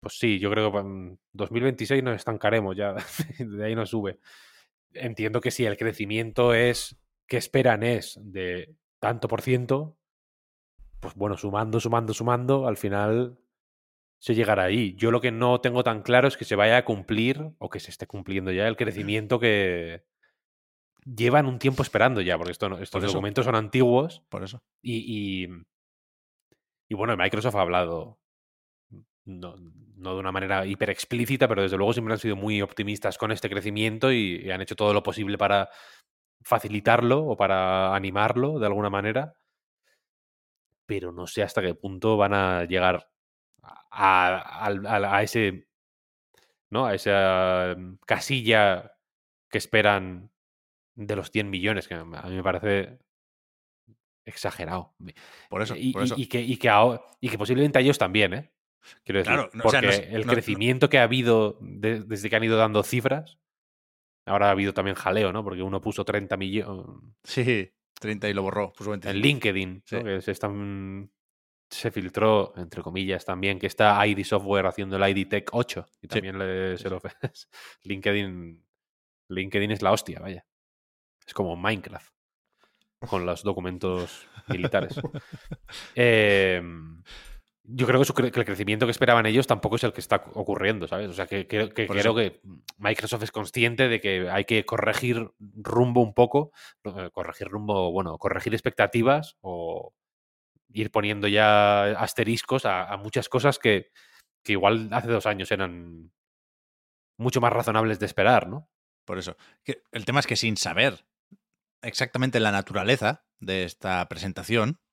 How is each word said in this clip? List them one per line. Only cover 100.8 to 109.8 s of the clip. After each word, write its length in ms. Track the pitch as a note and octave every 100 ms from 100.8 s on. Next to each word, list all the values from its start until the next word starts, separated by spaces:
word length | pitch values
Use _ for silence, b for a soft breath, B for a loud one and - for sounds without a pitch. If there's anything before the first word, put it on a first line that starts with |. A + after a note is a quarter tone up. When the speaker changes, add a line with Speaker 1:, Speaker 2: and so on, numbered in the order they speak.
| G#2+
Speaker 1:
poniendo 380 | A2 G#2 G#2 G#2
ya 640 | G#2 G#2+ G#2 G#2 G2+ G2+
asteriscos 720 | G#2+ A2 - A2 A#2 - C3 A#2+
a, 260 | F#2 F#2
a 60 | G2
muchas 320 | G#2 B2+ -
cosas 300 | - C#3+ C3
que, 320 | A#2+ G2+ - b b b b _
que 100 | -
igual 360 | G2+ G2 A2+ A2
hace 160 | G2+ A#2
dos 200 | A2+ G#2+
años 240 | G#2 F#2
eran 600 | G2+ F#2+ F2 E2+ E2 E2 _ _ _ _ _ _ _ _ _ _ _
mucho 200 | A#2+ B2+
más 120 | A#2+
razonables 460 | A#2 A#2 A2 A2 G#2
de 80 | G#2
esperar, 400 | - G2+ A#2+ F#2
¿no? 200 | A#2+ D#3 _ _ _ _
Speaker 2:
Por 140 | F#2
eso. 180 | F2 - b b
Que 200 | - -